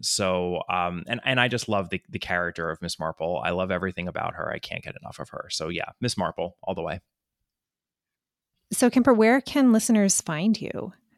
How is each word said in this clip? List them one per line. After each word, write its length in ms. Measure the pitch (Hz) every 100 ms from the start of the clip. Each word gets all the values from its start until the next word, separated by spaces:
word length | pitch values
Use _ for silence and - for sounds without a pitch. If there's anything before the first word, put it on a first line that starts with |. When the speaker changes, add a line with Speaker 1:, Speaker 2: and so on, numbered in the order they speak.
Speaker 1:
So, 580 | - - 95 92 90 87 -
um, 360 | 90 87 87 -
and, 140 | 117
and 160 | 131 127
I 80 | 123
just 220 | 123 -
love 220 | 101 87
the, 100 | 92 -
the 100 | -
character 500 | - 90 87 85 82
of 120 | 78
Miss 180 | 85 -
Marple. 420 | 80 - 82 85
I 100 | 71
love 200 | 87 92
everything 380 | 90 95 90 87
about 240 | - 82
her. 180 | - -
I 80 | 76
can't 240 | - -
get 140 | - -
enough 180 | - -
of 100 | -
her. 180 | - -
So 200 | - 80
yeah, 220 | 85 - -
Miss 160 | 120 -
Marple 400 | 85 - 87 -
all 140 | - 90
the 80 |
way. 160 | 82 90 _ _ _ _ _ _ _ _ _ _ _ _ _ _ _ _ -
Speaker 2:
So 160 | - 240
Kemper, 240 | 254 247
where 260 | 226 220 262
can 300 | - 294 262
listeners 480 | 220 - 220 196 -
find 400 | - 156 208 214
you? 320 | - - - - _